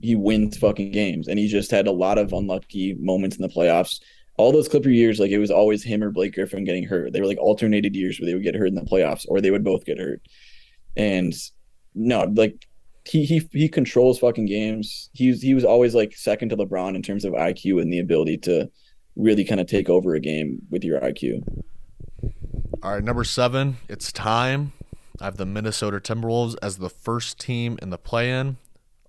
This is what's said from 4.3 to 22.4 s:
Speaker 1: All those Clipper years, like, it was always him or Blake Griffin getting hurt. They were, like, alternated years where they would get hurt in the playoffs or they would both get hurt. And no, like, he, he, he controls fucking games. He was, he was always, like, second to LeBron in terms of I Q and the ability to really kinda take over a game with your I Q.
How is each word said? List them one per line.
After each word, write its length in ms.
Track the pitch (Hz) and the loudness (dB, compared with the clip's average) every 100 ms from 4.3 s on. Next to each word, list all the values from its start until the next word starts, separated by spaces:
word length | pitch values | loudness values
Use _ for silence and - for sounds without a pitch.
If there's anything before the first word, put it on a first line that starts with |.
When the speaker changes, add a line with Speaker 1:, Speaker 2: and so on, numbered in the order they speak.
| - | 2
Speaker 1:
All 140 | 117 | 6
those 160 | 151 151 | 6 4
Clipper 220 | 143 131 | 2 4
years, 300 | 120 117 107 | 6 6 4
like, 120 | 98 | 2
it 80 | 101 | 2
was 100 | 104 | 4
always 320 | 92 107 104 | 4 4 4
him 200 | 117 107 | -2 -2
or 80 | 104 | -2
Blake 240 | 90 98 - | -2 -2 -2
Griffin 280 | 92 98 | -6 -4
getting 200 | 95 90 | -4 -4
hurt. 280 | 92 90 64 | -2 -2 -2
They 80 | - | -2
were, 40 | 98 | 0
like, 120 | 101 | 2
alternated 560 | 90 107 110 104 104 101 | 2 2 2 2 2 0
years 240 | 92 - | -2 -2
where 80 | 85 | -2
they 80 | 90 | -2
would 80 | |
get 120 | 87 107 | 0 0
hurt 120 | 95 | 0
in 80 | 90 | 0
the 60 | |
playoffs 440 | 78 95 76 - - | 0 2 2 0 -2
or 140 | 98 | 2
they 100 | 98 | 4
would 120 | 101 | 2
both 200 | 98 - - | 2 0 -2
get 140 | - | -6
hurt. 220 | 82 - - - - - - - - - | -6 -8 -12 -20 -20 -20 -20 -20 -8 -2
And 380 | 107 95 90 - - - - _ _ 98 | 0 0 -2 -4 -12 -18 -20 _ _ -4
no, 360 | 113 104 - 107 | 0 2 2 2
like, 320 | 110 - - - - - - | 2 0 -18 -20 -20 -20 -2
he, 200 | 160 143 | 0 2
he, 160 | 160 - | 0 0
he 160 | 143 156 | 0 0
controls 520 | - 123 123 127 123 | 0 2 4 6 6
fucking 260 | 123 113 104 | 2 2 -2
games. 640 | 104 110 110 107 - - | -2 -2 -4 -8 -12 -14
He 160 | - 127 | 0 2
was, 120 | 120 | 2
he 140 | 131 131 | 2 4
was 100 | 107 | 6
always, 300 | 120 120 117 | 6 6 4
like, 200 | 107 - | 0 -2
second 340 | - 107 117 | -2 -2 -2
to 80 | 104 | -2
LeBron 360 | 98 92 92 95 | -2 -2 -4 -4
in 60 | |
terms 240 | 87 101 101 | -6 -4 -2
of 80 | |
I 200 | 65 85 | -2 -2
Q 260 | 92 95 92 | -2 0 0
and 120 | 82 | 2
the 80 | 87 | -2
ability 380 | 87 80 78 78 | 0 2 2 -2
to 300 | 87 87 - _ _ - _ - | 0 0 0 _ _ -20 _ 0
really 280 | 110 104 | 2 4
kinda 200 | 92 98 87 | 2 0 0
take 240 | 98 87 | 0 2
over 240 | 90 92 | 2 2
a 60 | 78 | 0
game 400 | 73 76 76 - - | -2 -4 -4 -8 -8
with 140 | 92 | -6
your 200 | 82 71 | -2 -2
I 100 | 64 | -2
Q. 300 | 71 65 57 - 71 - - - - - - - - | -4 -4 -4 -6 -8 -10 -14 -16 -18 -16 -10 -8 -8